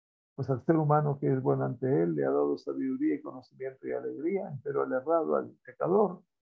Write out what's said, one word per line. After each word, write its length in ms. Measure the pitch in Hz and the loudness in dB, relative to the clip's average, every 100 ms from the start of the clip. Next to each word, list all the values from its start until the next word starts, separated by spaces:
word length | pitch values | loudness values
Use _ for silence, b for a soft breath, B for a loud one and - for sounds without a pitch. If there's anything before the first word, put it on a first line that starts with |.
| _ _ _ | _ _ _
"Pues 140 | - 135 | -6 -2
al 160 | 123 | 0
ser 120 | - 160 | 2 4
humano 420 | 147 151 147 143 | 4 4 2 0
que 120 | 143 | 0
es 120 | 131 | 2
bueno 220 | 135 135 | 2 0
ante 380 | 131 120 127 151 | 0 -2 0 2
él, 120 | 170 | 2
le 100 | 147 | 0
ha 60 | 135 | 0
dado 260 | 143 143 143 | 2 0 -2
sabiduría 600 | 143 135 135 131 156 143 | -4 -4 -4 -2 -2 -2
y 40 | |
conocimiento 640 | 143 131 - 131 131 131 131 | -6 -14 -16 -12 -12 -10 -8
y 60 | |
alegría, 640 | 127 127 127 160 190 - 135 | -6 -6 -6 -4 -4 -4 -10
pero 200 | 143 139 | -6 -4
al 100 | 135 | -2
errado, 440 | 131 139 165 156 143 | -2 0 0 2 0
al 140 | - - | -2 -10
pecador, 580 | - - 143 202 196 180 _ _ _ | -18 -4 2 4 2 0 _ _ _